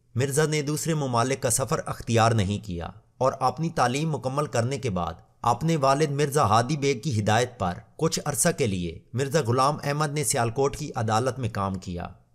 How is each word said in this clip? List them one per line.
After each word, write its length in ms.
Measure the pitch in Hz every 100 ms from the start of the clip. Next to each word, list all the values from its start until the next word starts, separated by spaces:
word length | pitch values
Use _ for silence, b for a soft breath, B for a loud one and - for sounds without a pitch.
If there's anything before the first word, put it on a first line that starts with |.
| _ 117
मिर्ज़ा 300 | 139 139 151
ने 160 | 151
दूसरे 300 | 143 151 151 156
ममालिक 460 | 139 120 123 135
का 80 | 127
सफ़र 260 | - 135 - -
अख्तियार 480 | - - 113 113
नहीं 260 | 113 95 104
किया 300 | - 85 82 - _ _
और 180 | 131 -
अपनी 280 | 131 123 165 160
तालीम 340 | 123 135 160
मुकम्मल 360 | 139 127 135 147
करने 300 | 123 120 139
के 120 | 127
बाद 300 | 90 82 82 - _ 117
अपने 300 | 120 160 160
वालिद 320 | 135 139 156
मिर्ज़ा 320 | 143 147 135 117
हादी 300 | 110 123 156
बेग 220 | 139 123
की 60 | 156
हिदायत 440 | 110 104 110 123 -
पर 200 | 92 90 - -
कुछ 200 | 160 -
अरसा 320 | - 123 170
के 140 | 165 123
लिए 340 | 92 85 80 -
मिर्ज़ा 260 | 117 139 160
ग़ुलाम 360 | 107 127 143 151
अहमद 340 | 147 147 151
ने 120 | 147 143
सियालकोट 500 | 135 117 113 139 -
की 140 | 147 -
अदालत 380 | 110 110 127 127
में 120 | 117
काम 240 | 104 98 95
किया 360 | 92 87 90 - _